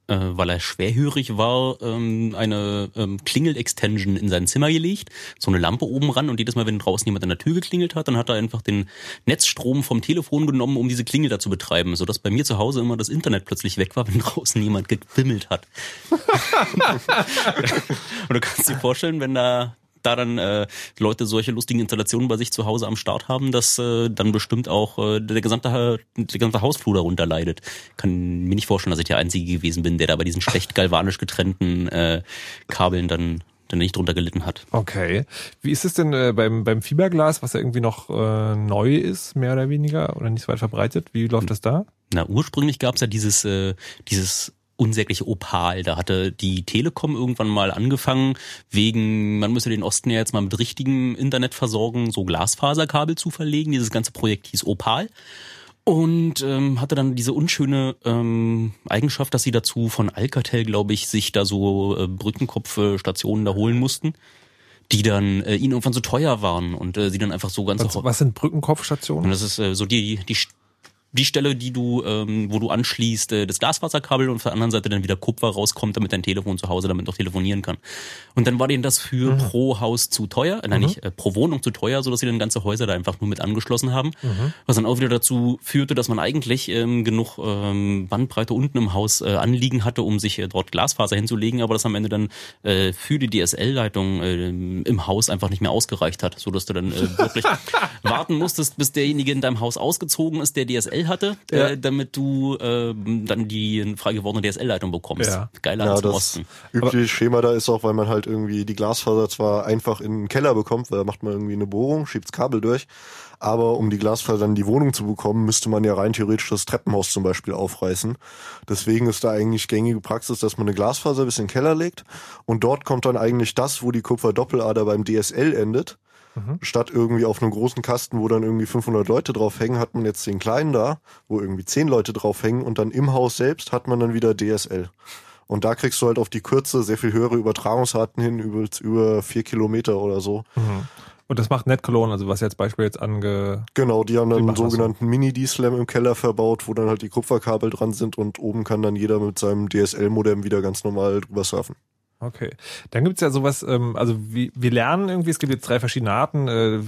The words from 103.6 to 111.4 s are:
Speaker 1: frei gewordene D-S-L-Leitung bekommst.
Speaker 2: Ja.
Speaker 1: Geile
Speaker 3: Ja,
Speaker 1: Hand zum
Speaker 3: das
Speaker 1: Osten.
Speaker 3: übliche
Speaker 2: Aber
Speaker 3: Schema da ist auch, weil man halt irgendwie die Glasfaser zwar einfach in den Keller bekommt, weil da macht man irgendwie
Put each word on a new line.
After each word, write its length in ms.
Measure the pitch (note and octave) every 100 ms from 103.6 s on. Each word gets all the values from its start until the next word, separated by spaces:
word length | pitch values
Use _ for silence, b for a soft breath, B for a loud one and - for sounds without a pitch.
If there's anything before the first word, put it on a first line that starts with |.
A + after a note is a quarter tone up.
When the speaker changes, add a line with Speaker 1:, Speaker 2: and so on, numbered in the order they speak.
| G#2+ G#2+ G#2 G#2
Speaker 1:
frei 180 | -
gewordene 280 | G#2+ G2+ G#2+
D-S-L-Leitung 500 | G2+ - B2 F#2+ F#2
bekommst. 380 | E2+ - - G2+
Speaker 2:
Ja. 220 | F#2+ A2 -
Speaker 1:
Geile 220 | - G#2
Speaker 3:
Ja, 60 | G#2+
Speaker 1:
Hand 80 | G2+
zum 80 | G2+
Speaker 3:
das 80 | F#2
Speaker 1:
Osten. 300 | - E2+ E2 B B
Speaker 3:
übliche 240 | A#2 B2 A#2+
Speaker 2:
Aber 100 | A#2
Speaker 3:
Schema 340 | - A#2+ A#2+
da 120 | A#2+
ist 160 | A#2 A#2
auch, 140 | A2+
weil 100 | A2
man 140 | G#2+ G#2+
halt 180 | G#2+ G#2
irgendwie 400 | A2 G#2+ G#2 G2+
die 100 | G2+
Glasfaser 540 | G#2+ A2+ - A2 G#2+
zwar 380 | - G#2+ G#2 G#2
einfach 340 | A2 A#2+ G#2+
in 200 | G#2 G#2+
den 60 | G2+
Keller 260 | C3 C#3+ A2
bekommt, 340 | G#2 A#2 B2
weil 80 | G2+
da 60 |
macht 180 | G2 G#2
man 120 | G#2+
irgendwie 200 | G2+